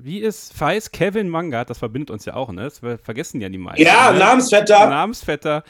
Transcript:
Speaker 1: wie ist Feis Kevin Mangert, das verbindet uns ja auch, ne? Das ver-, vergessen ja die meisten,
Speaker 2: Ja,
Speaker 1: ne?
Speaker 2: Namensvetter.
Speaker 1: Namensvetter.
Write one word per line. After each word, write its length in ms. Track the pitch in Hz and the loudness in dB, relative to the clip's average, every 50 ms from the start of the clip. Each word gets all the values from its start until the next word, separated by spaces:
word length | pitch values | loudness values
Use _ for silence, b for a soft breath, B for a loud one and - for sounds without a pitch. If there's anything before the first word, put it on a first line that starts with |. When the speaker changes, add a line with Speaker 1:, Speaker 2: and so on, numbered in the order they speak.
| 127 | -14
Speaker 1:
wie 160 | 135 175 202 | -12 -12 -6
ist 320 | 220 220 202 - - - | -6 -6 -6 -8 -16 -20
Feis 400 | - - 156 147 185 220 - - | -10 -6 -4 -2 -2 -4 -6 -10
Kevin 380 | - - - 202 190 226 208 175 | -6 -4 -4 -2 -2 -4 -4 -4
Mangert, 400 | 165 160 175 165 127 113 - - | -4 -6 -6 -6 -6 -6 -8 -8
das 80 | 120 - | -10 -10
verbindet 340 | - 113 110 135 151 - | -10 -8 -8 -8 -10 -8
uns 140 | 110 107 - | -10 -12 -12
ja 80 | - 73 | -10 -8
auch, 180 | 107 131 113 | -8 -8 -8
ne? 120 | 90 87 110 | -10 -10 -12
Das 160 | 147 - - | -12 -12 -12
ver-, 180 | - 120 120 110 | -12 -10 -10 -10
vergessen 420 | _ - 110 120 160 - - 135 | _ -12 -10 -10 -10 -10 -10 -10
ja 80 | 101 92 | -10 -8
die 100 | 95 95 | -10 -10
meisten, 240 | 90 - - - 156 | -12 -10 0 2 4
Speaker 2:
Ja, 280 | 170 196 233 262 233 | 6 6 6 6 4
Speaker 1:
ne? 80 | 180 185 | 4 4
Speaker 2:
Namensvetter. 720 | 190 214 262 262 254 - 208 208 208 208 208 202 208 - | 4 4 4 4 2 4 2 2 4 6 6 8 8 6
Speaker 1:
Namensvetter. 760 | 139 147 175 208 240 - - - 151 143 - 160 151 151 - | 4 0 -2 -2 -4 -10 -8 -8 -8 -6 -4 -4 -4 -4 -6